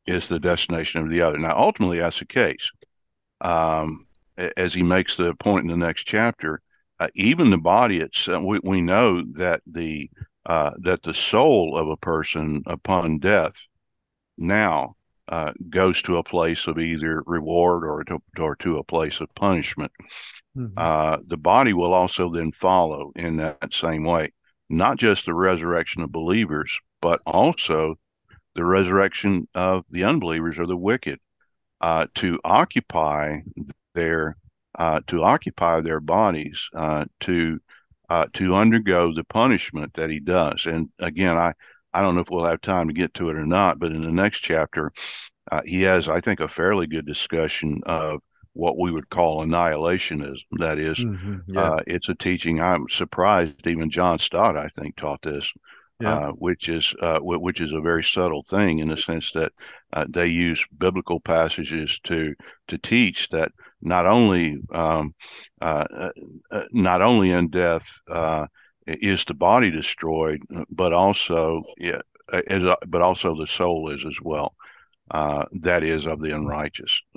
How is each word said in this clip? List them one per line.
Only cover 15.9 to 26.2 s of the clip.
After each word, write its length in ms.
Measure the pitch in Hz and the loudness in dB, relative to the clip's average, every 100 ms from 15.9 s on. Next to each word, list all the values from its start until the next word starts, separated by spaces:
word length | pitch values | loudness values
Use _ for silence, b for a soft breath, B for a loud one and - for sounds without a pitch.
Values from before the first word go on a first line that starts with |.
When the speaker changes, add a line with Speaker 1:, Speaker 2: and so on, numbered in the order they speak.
| 87 | 2
Speaker 1:
to 160 | - 85 | 0 -2
a 60 | |
place 440 | - 90 82 82 - | 0 0 0 0 -4
of 120 | 80 | -4
either 420 | 82 80 80 80 78 | -4 -2 -4 -4 -4
reward 600 | 85 76 85 87 87 80 | -4 -2 2 4 2 -2
or 180 | 76 | -6
to, 160 | - 82 - - | -6 -8 -10 -6
or 160 | 78 71 | -4 -4
to 220 | 90 78 | -2 -2
a 60 | |
place 380 | - 82 78 - | -2 0 0 -4
of 120 | 78 - | -10 0
punishment. 560 | 101 87 71 - 71 - B B B B _ 131 | 2 2 0 -6 -8 -10 B B B B _ -12
Speaker 2:
Mm-hmm. 160 | 117 95 | -8 -2
Speaker 1:
Uh, 420 | 82 78 78 76 71 | 0 2 2 0 -4
the 100 | 82 | -2
body 360 | 78 110 127 | 4 6 6
will 200 | 90 87 | 4 4
also 360 | 92 90 - 90 | 4 2 0 -2
then 220 | 85 80 | -2 -4
follow 600 | - 92 92 82 71 71 - | -2 2 4 2 -2 -10 -8
in 220 | 85 80 | -6 -4
that 360 | 78 - 80 | -4 -6 -8
same 300 | - 82 80 | -4 -2 -2
way, 300 | 80 85 73 - _ _ - | 0 0 0 -8 _ _ -4
not 280 | 82 107 131 | 2 2 4
just 280 | 117 98 - | 2 2 0
the 80 | |
resurrection 680 | 82 92 87 85 85 82 - | 0 2 2 0 -2 -2 -6
of 100 | 78 | -6
believers, 640 | 82 | -4